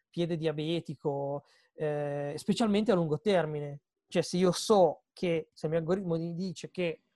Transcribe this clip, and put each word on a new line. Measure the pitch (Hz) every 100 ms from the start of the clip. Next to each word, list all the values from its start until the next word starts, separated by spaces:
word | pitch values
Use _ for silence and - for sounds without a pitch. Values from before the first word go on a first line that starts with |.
| _
piede | - 170 170
diabetico, | 160 151 156 165 165 143 160 139 139 143 - _ _
eh, | - 151 147 147 143 143 151
specialmente | - - 226 202 220
a | 185
lungo | 165 151
termine. | 214 185 156 151 147 147 _ _ _
Cioè, | 180
se | 156 180
io | 180
so | 170 - 208 170 - _
che, | - 180 165 -
se | - 156
il |
mio | 165
algoritmo | 160 190 180 165
mi | 170
dice | 170 190 - 156
che | - 175 156 _